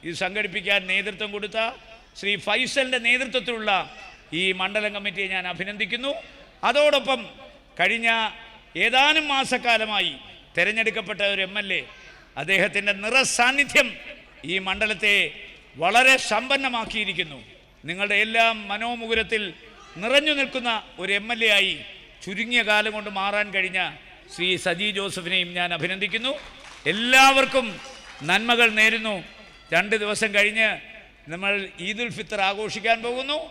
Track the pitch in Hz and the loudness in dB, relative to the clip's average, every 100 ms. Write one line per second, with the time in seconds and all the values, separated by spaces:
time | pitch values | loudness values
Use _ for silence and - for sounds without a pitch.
0 | 165 165 185 208 208 196 185 202 185 190 | -10 -4 -4 -2 -4 -4 0 0 0 -2
1 | 196 190 214 202 202 220 226 254 - 226 | -2 -6 -8 -6 -6 -4 -4 -6 -20 -20
2 | - - 196 202 - 214 254 - 254 254 | -20 -8 -4 -2 0 0 0 0 0 0
3 | 233 247 262 247 220 233 214 190 147 - | 2 0 0 -4 -4 -4 0 0 -2 -12
4 | - - - 156 185 185 185 208 208 202 | -20 -20 -8 -2 0 0 -2 -2 -2 -4
5 | 202 185 196 190 180 170 190 208 214 233 | -6 -4 -4 -4 -4 -6 -8 -6 -6 -4
6 | 269 - - - - - 196 262 294 285 | -4 -6 -10 -20 -20 -4 0 4 4 4
7 | 247 262 196 - - - - - 185 226 | 2 -2 -4 -16 -20 -20 -20 -2 0 2
8 | 233 226 220 - - - - 160 214 254 | 2 2 0 -6 -18 -20 -12 0 2 4
9 | 285 311 302 269 262 247 247 226 220 208 | 4 4 2 0 0 0 2 2 2 0
10 | 180 135 - - - - 185 220 220 214 | -2 -4 -16 -20 -8 0 0 2 0 -2
11 | 196 208 202 196 190 202 196 175 127 - | -6 -2 0 0 -2 -4 -4 -4 -4 -16
12 | - - - - 151 190 208 202 202 202 | -20 -20 -16 -10 0 2 2 0 -2 -2
13 | 208 254 262 - 240 277 285 302 254 170 | 2 2 2 2 2 4 2 4 2 -2
14 | - - - - 143 190 190 196 214 202 | -16 -20 -20 -16 -4 -4 -2 -2 -2 2
15 | 214 202 170 - - - - 127 170 226 | 4 4 2 -4 -18 -20 -20 -2 2 6
16 | 262 262 - 214 254 277 269 240 220 220 | 6 6 4 -2 0 -2 0 -4 -4 -4
17 | 214 175 165 135 107 - - - 147 175 | -4 -4 -6 -8 -18 -20 -20 -18 -10 -6
18 | 202 202 220 226 226 220 202 208 233 240 | 0 2 2 4 2 2 -6 -6 -6 -6
19 | 226 226 220 220 202 - - - - 156 | -2 -2 0 -2 -4 -10 -20 -20 -20 -8
20 | 214 277 302 285 269 262 240 220 - - | 2 2 4 0 -2 -2 -2 -4 -6 -8
21 | 185 202 214 233 220 202 196 151 117 - | -2 -2 -2 0 4 4 2 -2 -10 -20
22 | - - - 208 226 247 214 208 214 214 | -20 -16 -10 -6 0 0 4 2 2 -4
23 | 208 202 196 208 208 190 185 185 170 - | -8 -4 -2 0 0 0 -2 -2 -4 -6
24 | - - - - 180 175 185 170 208 196 | -20 -20 -18 -4 -2 0 0 0 -2 -2
25 | 196 185 170 185 175 175 175 170 170 190 | -4 -6 -2 -2 -2 -2 -4 -2 -4 -2
26 | 202 220 247 285 - - - - - 196 | -4 -4 -4 -8 -12 -20 -20 -6 -2 -2
27 | 240 262 269 269 269 262 233 170 - - | 4 8 8 8 4 2 0 -8 -14 -18
28 | - - 147 190 233 233 233 214 220 226 | -18 -12 0 0 2 4 4 6 4 4
29 | 220 196 151 - - - - 160 202 220 | -2 -6 -8 -20 -20 -20 0 0 2 0
30 | 208 208 220 202 208 220 220 190 - 220 | 0 -2 0 2 2 4 2 0 -8 -20
31 | - - - 165 196 202 185 - 143 214 | -20 -20 -14 -6 -2 -2 -4 -8 -8 -4
32 | 240 180 214 208 190 202 214 220 214 226 | -6 -6 -8 0 0 0 -6 -4 0 0
33 | 233 247 269 302 311 | 0 -4 -4 -6 -6